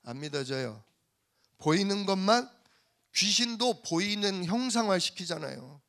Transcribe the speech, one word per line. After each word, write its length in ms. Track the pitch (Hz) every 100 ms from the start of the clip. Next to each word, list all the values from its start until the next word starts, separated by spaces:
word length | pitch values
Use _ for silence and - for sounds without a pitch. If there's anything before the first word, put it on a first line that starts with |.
안 160 | - 131
믿어져요. 640 | 147 143 131 135 123 107 - _ _ _ _ _ _ _
보이는 460 | 151 165 196 202 196
것만, 440 | 190 190 240 247 - _ _ _ _ _
귀신도 680 | - 196 208 240 226 247 220
보이는 640 | - 170 202 208 202 190
형상화 540 | 175 226 254 226 220 185
시키잖아요. 840 | - - 170 160 143 135 131 143